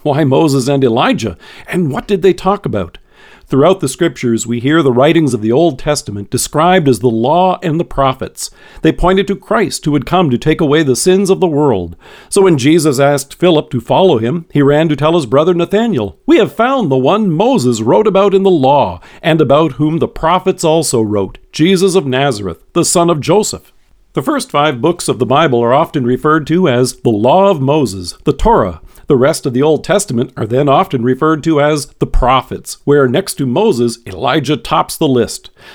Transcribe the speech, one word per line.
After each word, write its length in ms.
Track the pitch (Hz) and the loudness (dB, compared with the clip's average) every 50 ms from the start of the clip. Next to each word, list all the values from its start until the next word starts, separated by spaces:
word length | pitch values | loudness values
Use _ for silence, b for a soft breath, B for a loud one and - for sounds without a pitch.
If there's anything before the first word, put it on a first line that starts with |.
| - | -4
why 200 | 147 139 147 160 | -2 -2 0 0
Moses 460 | 131 131 151 165 151 135 139 117 135 | 2 2 2 2 2 0 0 0 0
and 160 | 143 139 135 | 0 0 2
Elijah? 520 | 120 113 123 160 240 262 156 120 104 87 B B B B B B | 0 2 0 0 0 -2 -2 -4 -8 -8 B B B B B B
And 240 | - - 175 180 139 | -8 -4 -4 -2 -2
what 160 | 131 - - | -4 -6 -4
did 140 | - 202 180 | -4 -2 0
they 120 | 165 190 175 | 2 0 0
talk 320 | - - 190 202 202 - | 0 -2 -4 -4 -4 -6
about? 320 | - 107 101 87 82 - - b b b b b b b b b | -6 -6 -6 -8 -8 -12 -20 b b b b b b b b b
Throughout 340 | - - 131 143 175 190 190 | -2 0 2 4 2 2 0
the 80 | - | -2
Scriptures, 580 | 135 - - 165 165 135 - - 120 113 110 - | -6 -4 -4 -4 -4 -4 -4 -4 -2 -2 -2 -2
we 140 | 113 120 120 | -4 -6 -4
hear 240 | 117 139 156 165 165 | -2 0 0 2 2
the 80 | 139 | 2
writings 420 | 120 120 135 151 160 170 160 139 127 | 2 2 2 2 2 2 0 0 -2
of 80 | 110 | -2
the 120 | 104 110 120 | -2 0 0
Old 260 | 143 170 170 135 - | 2 2 0 -2 -4
Testament 500 | - 156 147 139 - - 101 101 101 - | -4 -4 -4 -4 -6 -8 -10 -10 -8 -6
described 600 | - 120 - - - 147 160 175 185 185 156 139 | -6 -6 -6 -4 -2 0 2 2 2 2 2 2
as 100 | 120 - | 0 2
the 100 | 120 127 | 0 0
law 500 | 113 113 113 135 160 175 190 185 175 - - | 0 0 0 0 0 2 2 0 0 -2 -4
and 160 | 175 147 165 | -4 -4 -4
the 60 | 170 | -4
prophets. 680 | - - - 135 131 131 - - - - - - - B B B B B B | -4 -2 -2 -2 -2 -2 -4 -10 -12 -10 -12 -14 -14 B B B B B B
They 100 | - 160 | -2 -2
pointed 340 | - - - 180 190 190 196 | 0 0 0 2 2 2 0
to 100 | 190 196 | -2 -4
Christ, 480 | - - - 208 226 202 135 - - - | -6 -4 -4 -2 -2 -2 -2 -4 -6 -4
who 60 | 156 | -2
would 140 | 143 147 123 | -2 -2 -2
come 240 | - 170 185 180 143 | 0 0 0 2 2
to 80 | 123 | 0
take 220 | 113 - 156 156 - | 0 0 -2 0 0
away 240 | 170 135 143 160 160 | 0 2 2 2 2
the 140 | 135 123 | 2 0
sins 320 | - - 185 185 190 202 175 | 0 2 2 2 2 2 0
of 100 | 190 156 | 0 0
the 80 | 180 | 0
world. 480 | 175 147 139 151 143 113 95 87 85 87 B B B B B B | 0 0 0 0 0 0 0 -4 -8 -12 B B B B B B
So 140 | B - 202 | B 0 2
when 160 | 190 185 165 | 4 4 2
Jesus 420 | 135 113 143 165 175 147 156 135 135 | 2 2 2 2 2 2 0 0 2
asked 400 | 139 143 143 135 - - - - | 2 2 0 -2 -4 -8 -6 -2
Philip 300 | 170 185 170 147 - - | 0 2 2 2 0 -2
to 100 | - 120 | -6 -6
follow 380 | - - 131 147 185 185 151 | -4 -2 0 2 2 2 2
him, 300 | 113 110 120 160 175 165 - | 2 0 -2 -4 -6 -8 -4
he 100 | - 147 | 0 2
ran 280 | 143 139 143 151 165 165 | 2 4 2 2 0 0
to 80 | 151 | -2
tell 180 | 131 143 156 165 | -2 0 0 0
his 100 | 175 143 | 0 0
brother 280 | 110 117 143 160 180 180 | 0 2 2 2 2 2
Nathanael, 640 | 170 170 165 190 208 233 240 185 123 104 98 - _ _ | 0 -2 -2 -2 -2 0 0 -2 -2 -4 -4 -8 _ _
"We 120 | - 330 | 2 2
have 140 | 302 208 143 | 2 2 0
found 400 | - - 226 254 277 269 220 143 | 0 -2 -2 0 0 -2 0 0
the 60 | 131 | 0
one 340 | 131 127 143 185 220 220 190 | 0 2 2 0 0 0 0
Moses 500 | 156 160 214 247 277 202 120 127 120 107 | 0 0 0 2 2 2 2 0 0 0
wrote 240 | 110 117 170 214 214 | 0 2 2 2 2
about 280 | 214 180 196 202 202 185 | 2 2 2 2 2 2
in 100 | 196 190 | 2 2
the 80 | 196 | 2
law, 480 | 185 156 131 131 143 143 117 95 87 87 B B B B - | 2 2 2 2 2 2 2 0 -4 -8 B B B B 0
and 160 | 160 156 160 | 0 2 2
about 340 | 156 117 135 151 165 160 135 | 4 4 2 2 2 0 -2
whom 260 | - 151 156 160 165 | -2 -2 -2 -2 -2
the 100 | - - | -2 -4
prophets 560 | - - - 160 175 185 180 190 180 - - | -4 -4 -2 0 0 0 0 -2 -2 0 0
also 360 | 160 156 165 147 - - 117 | 0 2 0 0 0 -2 -2
wrote, 360 | 110 104 104 101 98 92 - - - _ - | 0 0 -2 -2 -2 -4 -8 -14 -20 _ -2
Jesus 420 | - 156 180 196 175 190 196 165 | 0 2 2 2 2 2 2 2
of 100 | 175 143 | 0 0
Nazareth, 600 | 135 123 131 139 143 123 104 101 90 82 - _ _ - | 0 -2 -2 -2 -2 -2 -4 -6 -10 -10 -12 _ _ -2
the 100 | 180 156 | -2 -2
son 260 | - - 180 170 170 | 0 0 0 2 2
of 120 | 170 151 | 0 -2
Joseph." 500 | 107 - 170 208 208 - - 90 - _ _ _ _ _ _ _ _ _ | 0 0 0 0 0 -2 -6 -12 -16 _ _ _ _ _ _ _ _ _
The 120 | _ - 139 | _ -6 -4
first 280 | - 311 269 - - | -2 -4 -4 -4 -4
five 300 | - 147 143 156 147 117 | -2 0 0 0 -2 0
books 260 | 113 160 175 - - | -2 -2 -2 -2 -4
of 120 | - 127 104 | -4 -4 -2
the 60 | 120 | -2
Bible 360 | 110 127 147 165 151 123 120 | 0 2 2 2 2 2 0
are 120 | 117 117 127 | 2 2 2
often 300 | 143 165 - - 151 123 | 0 0 -2 -2 -4 -2
referred 440 | 120 127 120 - 151 156 160 143 | -2 -2 0 0 0 0 0 0
to 200 | - 156 180 185 | -2 0 0 2
as 260 | 151 120 120 131 123 - | 2 2 0 0 -2 -4
the 160 | - - 120 | -4 -2 -2
Law 380 | 113 101 107 127 151 185 196 202 | 0 2 2 2 2 4 2 2
of 120 | 196 147 | 0 0
Moses, 540 | 135 131 147 156 143 104 95 98 90 87 - - - | 0 0 0 0 0 -2 -4 -8 -12 -14 -14 -6 -4
the 80 | 160 - | -4 -2
Torah. 480 | - - 220 233 165 113 92 82 78 b b b b b | 0 2 2 2 2 2 -2 -6 -10 b b b b b
The 100 | - 151 | 0 2
rest 300 | 123 127 143 160 - - | 2 2 2 0 -2 -4
of 80 | 147 117 | -4 -2
the 80 | 123 | 0
Old 240 | 147 156 156 127 - | 2 2 0 0 0
Testament 480 | - 165 202 - - 135 113 135 156 - | 0 -2 -2 -2 -2 -4 -4 -4 -4 -6
are 120 | - 120 | -8 -6
then 200 | 101 117 131 147 | -2 -2 0 2
often 340 | 143 135 160 190 - - 127 | 2 2 2 0 0 -2 -2
referred 400 | 113 127 127 131 151 156 160 151 127 | 0 -2 0 0 0 0 0 0 -2
to 180 | 165 160 143 | -2 0 2
as 260 | 143 147 156 147 135 - - _ | 0 0 0 -2 -6 -10 -6 _
the 80 | 156 | -4
prophets, 720 | 127 - - 127 120 131 127 123 - - 87 - - - - _ | 0 0 2 2 2 2 0 0 -4 -10 -12 -12 -14 -18 -6 _
where 240 | 135 143 147 139 | 2 2 4 4
next 280 | 127 120 170 196 - - | 2 0 -2 -4 -4 -6
to 100 | - 143 | -6 -4
Moses, 540 | 127 120 160 214 226 156 117 120 117 117 - _ | -2 -2 0 0 0 0 0 -2 -2 -4 -6 _
Elijah 520 | - 95 85 123 127 131 165 131 123 151 | -16 -10 -6 -4 -2 -2 -2 -2 -2 -4
tops 400 | - - - 156 165 - - - | -4 -4 -2 -2 -2 -2 -4 -4
the 100 | - 165 | -4 -2
list. 420 | 139 131 123 113 - - - - - B B B B B | 0 0 0 0 -2 -4 -10 -16 -20 B B B B B